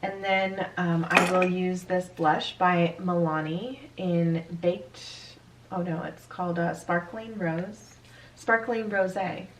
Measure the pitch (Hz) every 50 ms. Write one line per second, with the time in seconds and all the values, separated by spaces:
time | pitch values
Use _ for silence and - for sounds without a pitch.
0 | - 196 196 196 196 196 190 190 190 190 190 190 180 - - 185 175 170 170 165
1 | 165 - - 180 180 180 185 185 185 180 180 185 185 185 180 180 - - 185 180
2 | 175 - - - 165 151 156 160 - - - - 185 180 180 175 170 170 170 -
3 | 185 180 180 175 170 160 156 156 156 156 160 180 214 254 269 - - - - -
4 | 190 180 175 170 170 165 165 165 165 - 175 170 - 175 180 208 - - - -
5 | - - - - - - - - - - - - - - - 180 175 180 165 160
6 | 156 156 - - - - - - 180 175 170 170 170 170 165 - - - 175 175
7 | 175 - - 220 220 226 220 208 180 165 160 165 180 208 214 - - - - -
8 | - - - - - - - - - - 226 226 226 247 233 226 220 208 202 196
9 | 190 185 185 202 190 180 160 - 185 - -